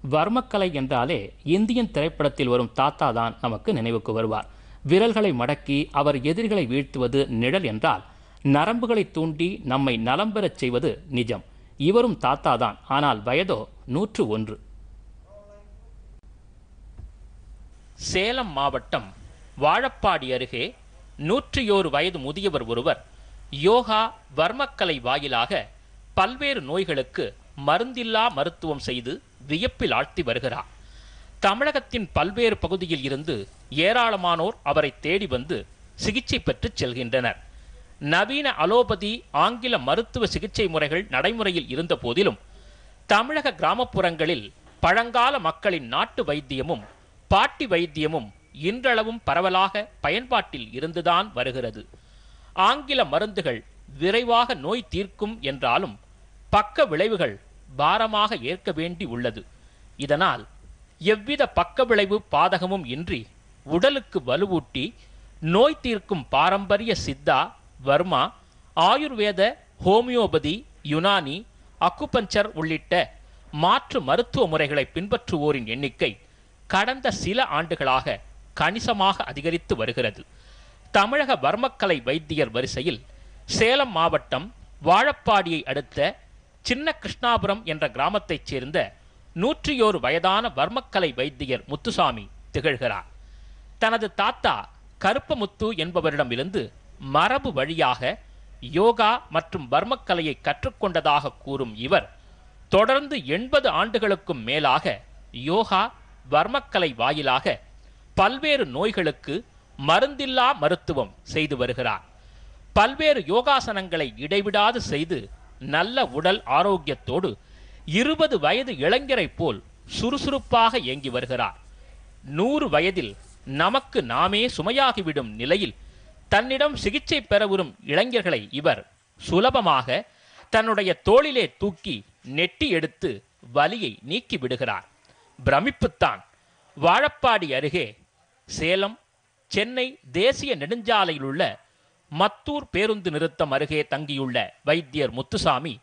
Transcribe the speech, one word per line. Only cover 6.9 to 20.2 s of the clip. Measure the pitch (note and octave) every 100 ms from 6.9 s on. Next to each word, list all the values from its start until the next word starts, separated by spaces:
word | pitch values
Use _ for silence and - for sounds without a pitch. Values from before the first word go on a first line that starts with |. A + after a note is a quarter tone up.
| C#3 B2 C3+ C3+ A2+
நிழல் | B2 F#3+ D#3
என்றால், | G#2+ E3 A2+ - - - - C#3 C#3+
நரம்புகளை | E3+ A#3 A3+ A3+ F3+ D#3+
தூண்டி | D#3+ D3+ F3 G3+ C#3
நம்மை | C3+ C3+ A#2 A2+
நலம் | C#3+ G#3+ G#3+
பெறச் | A#2 -
செய்வது | B2+ A#2+ B2 G2+ - B2+
நிஜம். | A#2 G#2 - - - - D3
இவரும் | A3+ B3 F#3 B2+
தாத்தா | C#3 D#3+ A#2+
தான், | A#2 G#2 - C3+
ஆனால் | D3 A2 G#2+
வயதோ | C#3 F#3 A#2 A2 - -
நூற்று | C3+ G#3+ - C3 A2
ஒன்று. | G#2+ G#2+ - - - - - - - G3+ - G#3 G#3 - - - - - - - - - - - - - - - - - - - - - - - -
சேலம் | F#3 G#3 C4 A3 C#3
மாவட்டம் | C#3 C3+ - D3 G2+ - - - - -
வாழப்பாடி | D3 G3 C4 - G#3 E3